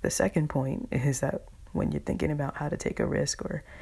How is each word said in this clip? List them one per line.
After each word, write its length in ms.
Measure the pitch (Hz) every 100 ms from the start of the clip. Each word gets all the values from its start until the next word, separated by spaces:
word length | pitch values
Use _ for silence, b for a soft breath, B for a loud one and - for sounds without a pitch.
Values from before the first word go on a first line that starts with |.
The 100 | -
second 380 | - 196 185 151
point 380 | 143 135 135 -
is 280 | - 131 131
that 240 | 139 - - - -
when 200 | - -
you're 80 | 147
thinking 320 | - - -
about 260 | 147 139 -
how 120 | 147
to 80 | 160
take 220 | - -
a 60 | -
risk 380 | - 147 -
or 200 | - 160 B B